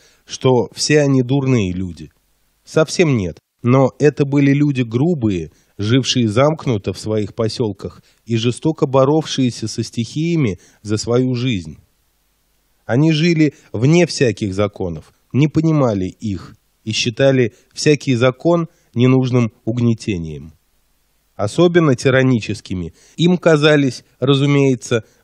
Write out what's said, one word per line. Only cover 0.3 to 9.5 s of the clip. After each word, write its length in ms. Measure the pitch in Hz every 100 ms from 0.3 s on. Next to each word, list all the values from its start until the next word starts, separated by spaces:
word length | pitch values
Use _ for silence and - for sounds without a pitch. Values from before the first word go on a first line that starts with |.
| - 131 123 - -
все 240 | - 151
они 240 | 139 131
дурные 500 | 123 139 131 123 92
люди. 380 | 90 92 80 76 _ _ _ _ _
Совсем 540 | - 156 156 - 160 120
нет. 220 | 87 - _ _
Но 300 | 120 131 127 -
это 280 | 147 143 139
были 260 | 143 139
люди 320 | 143 147 131
грубые, 680 | 117 120 165 160 110 87 78 _ _ -
жившие 480 | 104 131 120 131 113
замкнуто 680 | 104 147 160 139 107 104
в 60 | -
своих 340 | 107 107 98
посёлках 680 | - 110 - 110 98 90 - _ _ -
и 120 | 139
жестоко 480 | 120 - 160 151 151
боровшиеся 840 | 135 131 156 - - 127